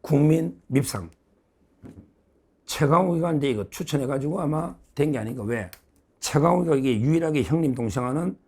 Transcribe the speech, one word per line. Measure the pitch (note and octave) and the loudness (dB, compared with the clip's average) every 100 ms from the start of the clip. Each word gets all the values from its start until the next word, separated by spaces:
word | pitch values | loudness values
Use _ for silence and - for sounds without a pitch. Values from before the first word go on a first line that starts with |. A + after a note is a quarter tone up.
국민 | - C#3+ D3 D#3+ E3 - _ | 2 4 4 4 0 -8 _
밉상. | B2+ B2+ G#2+ E2+ _ _ _ _ _ _ _ - - - _ _ _ _ _ | -2 -2 -6 -10 _ _ _ _ _ _ _ -20 -20 -20 _ _ _ _ _
최강욱이가 | - - D3 E3 F#3 E3+ E3+ | -12 -2 2 2 2 0 0
이제 | D#3 C#3 | 0 0
이거 | A2+ G2 | -2 -4
추천해가지고 | - - D3 C3 C3+ C#3+ F#3 | -8 -4 -4 -2 -4 -4 -4
아마 | D#3 D3+ E3+ - _ | -2 -4 -6 -10 _
된 | - D3+ | -4 -2
게 | C3+ | -2
아닌가. | A2 B2 | -4 -6
왜? | G#2+ A#2 F#2 - _ _ _ _ | -4 -4 -6 -12 _ _ _ _
최강욱이가 | - D3+ D#3 F3+ E3+ C#3+ | 0 2 4 2 2 2
이게 | C3+ A2+ | 2 2
유일하게 | B2+ E3 E3 D3+ | 4 2 2 0
형님 | A2+ D#3+ D#3 | 0 2 0
동생하는 | A#2+ A#2 G#2 B2 C#3 F3 G3 | 0 -2 -2 -2 -2 -4 -6